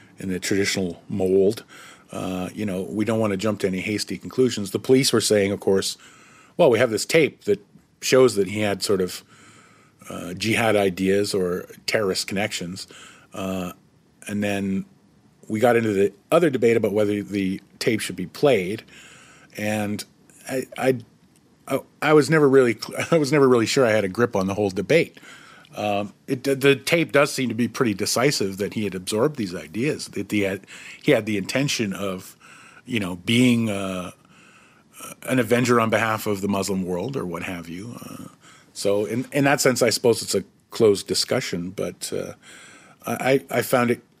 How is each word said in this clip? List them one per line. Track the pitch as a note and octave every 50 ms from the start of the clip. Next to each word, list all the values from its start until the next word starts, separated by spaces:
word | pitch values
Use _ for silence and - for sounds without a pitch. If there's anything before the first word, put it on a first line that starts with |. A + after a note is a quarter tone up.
| - - _ -
in | - F#2+
the | F#2 F2+
traditional | - - G#2+ F#2+ G2+ G2+ - G2+ F#2+ F2 E2 - - -
mold. | G#2+ G2 F#2+ F2+ F#2 G2 F#2+ G2 A2+ A2+ - _ - - - - - - _ -
Uh, | - G2+ G2+ F#2 F#2 F#2 F#2 F2+ -
you | - G#2+
know, | G#2 F#2 F#2 F#2+
we | - - G#2 G#2+
don't | A2 A2+ A2
want | A2+ G#2+
to | G2 F#2+
jump | G2 A2 G#2 G2+
to | - G2
any | F#2 F#2
hasty | E2+ G#2+ G#2+ G2+ - - F#2+ F2
conclusions." | - F#2 - - C3 B2 A#2+ - G2+ F#2+
The | - G#2+
police | - - C3 C3 C3+ -
were | - A2+
saying, | - - G#2+ G#2 G2 G2
of | G2+ G2
course, | - G#2+ G2 F#2+ F#2 - - - - - - - - - - - - _ _
"Well, | - F3 D3
we | A#2 G#2+
have | B2+ A#2+
this | A2 G2 -
tape | - - E3 D3+ A2 - _ -
that | - G2+ G2 - _ _ - _ _ _ _
shows | - - - C3 C3 B2 G#2+
that | G2+ G2 F#2
he | G2 G#2+
had | G#2+ G#2 G2 F#2+ -
sort | - G#2 F#2
of, | F#2 F2+ - - - _ - - - - - - - _ _ _ _ _ _ _ - -
uh, | F#2 F#2 F2+ F2+ F2+
jihad | F#2+ F#2 A2 A2+ - A#2 A2+ G#2
ideas | G#2 G2+ G2 F2+ E2+ F#2+ F#2+ G2 G2+ G#2 G2+ -
or | G2+ F#2 F2 F2 F2+ - - - - - -
terrorist | - A#2 G#2+ F#2+ F#2 - - -
connections." | G#2+ F#2+ G#2 G#2+ - - F#2 E2+ F#2+ G#2 - - - - - - - - _ _ -
Uh, | G2 G2 F#2+ F#2+ F#2 F2+ F2 - _ _ _ _ _ _ _ _ _ - -
and | G#2 G2+ G#2
then | G2+ G2+ G2+ G2 G2 F#2+ F#2+ F#2+ - _ _ _ _ _ _ _ _ _ _ _ -
we | G#2+ A2
got | A2+ B2 A#2+
into | A#2 A2+ A2
the | G2+ F#2+ G2+ G2 - _ _ -
other | - E3+ F3 D#3+
debate | C3 B2 A2+ A#2 A#2 A2+
about | G#2+ G#2 G2
whether | G#2+ G#2+ G2+ G#2 G#2
the | G2+ F#2 G2 G2+ G2 F#2 F#2+ - - _ _ -
tape | - - A2+ G#2+
should | - - F2+
be | - F2+ E2
played. | - - - C#3+ B2+ G2+ F#2 F2 G#2+ A2+ - _ - - - - - - - - - - - _ - -
And | G#2 G#2 G#2+ G#2+ G#2 G#2 G#2 G2+ - _ _ _ _ _ - - - -
I, | C3 C3 B2 - - -
I, | A#2 C3 C3 A#2+ A#2 _ _ _ _ _ _ _ _ _ _ _ - -
I, | C3+ B2+ - _ _ -
I | - D3 D#3
was | D#3 C#3 B2+
never | D#3+ D#3+ D3 C#3
really | C3 C3+ B2+ A#2+ A2+ -
cl-, | - - - - C3 -
<laughs> |
I | E3+ E3
was | D3 B2+ D3
never | D3+ C3+ C3
really | B2+ A#2+ A2
sure | G#2 - C#3+ C3
I | A2+
had | G#2+ A2 G2+
a | F#2+
grip | F2+ G#2 A#2+ A#2 -
on | G2+ F#2+ F#2+
the | G2+
whole | G#2 G#2+ G2
debate. | F2+ G2 F#2 - C#3+ E3+ D#3 - - - - - - - - - - - - - -
Um, | - G#2 G#2 G2+ G2+ G#2 G2+ - _ _
it, | - C3+ B2 -
the, | C#3 C#3
the | C3+ C3 C#3 C#3 C3+
tape | - - - E3+ D#3+ -
does | - C#3+ D3 D3 -
seem | - C3 A#2+
to | -
be | A2 A#2+ A#2
pretty | - - C3+ A#2 G#2
decisive | F#2 G#2+ - - A#2 A#2+ D3 C#3+ - G#2+ G2 G2 F#2
that | G2+ F#2 -
he | A#2 G#2+
had | G2 F2+
absorbed | F#2+ F2+ - G#2+ G#2+ A#2+ D3+ D3+
these | C#3+ A2 F#2 F2
ideas, | F2 D2+ D2+ E2 G#2+ B2 D#3 C#3 - - -
that | - - G2+ G2+
he | G#2+ G#2
had, | G2 F#2+ F#2+ G2+ - - - - - - - - -
he | -
had | C#3+ A#2 G#2
the | A2 G#2+ G2+
intention | F#2 - - C3 C#3+ C#3+ - - A#2 G2+
of, | F#2 F#2 G2 G2 F#2 F#2 - - - _ _ - - - - - - - _
you | - B2+ A2+
know, | G2+ F2+ F2+ F2+
being, | F2+ G#2+ A2+ A#2+ B2+ B2+ A#2+ A#2 A2+ A2
uh, | G2+ G2 G2 F#2+ F#2 F#2 F2+ F2+ - _ _ _ _ _ _ _ _ _ _ _ _ _ _ _ _ - - - - _ - -
an | C3 C3
avenger | A#2+ G2+ A#2 A#2+ B2+ A#2+ B2 A#2+
on | A2+ A2+
behalf | G#2 G#2+ A2+ A2+ A2 G#2+ - A2
of | G#2 G2
the | F#2+ G2+
Muslim | G2+ G2 F#2+ F#2+ G2 F#2+ F#2
world | F2 F2+ F2 F#2+ C3 C#3 B2+
or | -
what | F2+ E2 E2 F2+
have | - F#2 E2+ E2 E2
you. | E2 F2+ G2+ A#2+ A#2 -
Uh, | - - - - - - - _ _ - - - _ _
so | - - - G2+ G2+ G#2 G#2+
in, | - A2 A#2+ C3 - -
in | C#3+ C#3
that | C#3 C#3+ C#3
sense, | - C3+ B2 A#2+
I | B2+ A#2
suppose | G#2+ - - B2 A2+ -
it's | G#2 F#2+ -
a | G2+ F#2 - _ _ _ _
closed | - - A#2 G#2+ G2+ F#2 - -
discussion, | F#2 - - - A2+ A#2+ - - - F2 F2 F2+
but, | F#2+ G2+ F#2+ F2+ F2+ - - - G2
uh, | G2 F#2 F#2 - _ _ - - - - - - - - - - _ -
I, | - A#2 - - B2+ C3+ C3+ - -
I, | - B2
I |
found | A2+ - - B2+ A#2+ A#2
it, | A#2 - - _ _ _